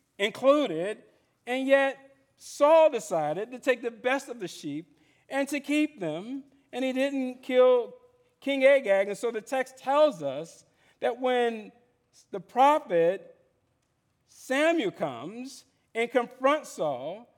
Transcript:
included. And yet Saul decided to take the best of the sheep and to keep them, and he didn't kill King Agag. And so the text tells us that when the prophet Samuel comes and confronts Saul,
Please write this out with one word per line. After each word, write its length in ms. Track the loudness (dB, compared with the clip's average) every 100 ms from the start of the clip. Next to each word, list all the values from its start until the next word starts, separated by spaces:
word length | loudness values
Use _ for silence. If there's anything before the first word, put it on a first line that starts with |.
| _ -4
included. 800 | -4 2 2 4 2 -4 -6 -8 _ _ _ _ -6
And 200 | -4 2
yet 300 | 4 2 -4 -18 _ _ _
Saul 540 | -20 2 6 6 6
decided 580 | 2 -4 -4 -2 -4 -8
to 80 | -6
take 240 | -2 -2
the 80 | -4
best 400 | -6 -4 -4 -6
of 100 | -12
the 80 | -12
sheep 480 | -12 -10 -10 -12 _ _ _ _
and 200 | -4 -4
to 120 | -6
keep 400 | -2 -2 -2 -4
them, 440 | -6 -6 -8 -12 -14 _ _
and 140 | -6 -4
he 80 |
didn't 480 | -2 -2 -2 -6 -8
kill 540 | 0 4 6 4 0 -12 _ _ _ _
King 220 | -4 4
Agag. 440 | 4 4 4 2 0
And 100 | -4
so 140 | -6
the 100 | -6
text 380 | -6 -6 -6 -8
tells 420 | -2 2 2 0
us 440 | -8 -8 -12 -18 _ _ _ _
that 200 | -4 -2
when 520 | -2 0 0 -4 -14 _ _ _ _ _ _
the 100 | -14
prophet 960 | -6 4 4 4 0 2 2 0 -10 _ _ _ _ _ _ _ _ _ _
Samuel 640 | _ -4 0 2 0 -2
comes 720 | -4 -8 -6 -12 -14 -16 -18 _ _ _ -6
and 160 | 0
confronts 580 | 0 -2 0 0 0 -4
Saul, 580 | -6 -4 -4 -8 -12 -18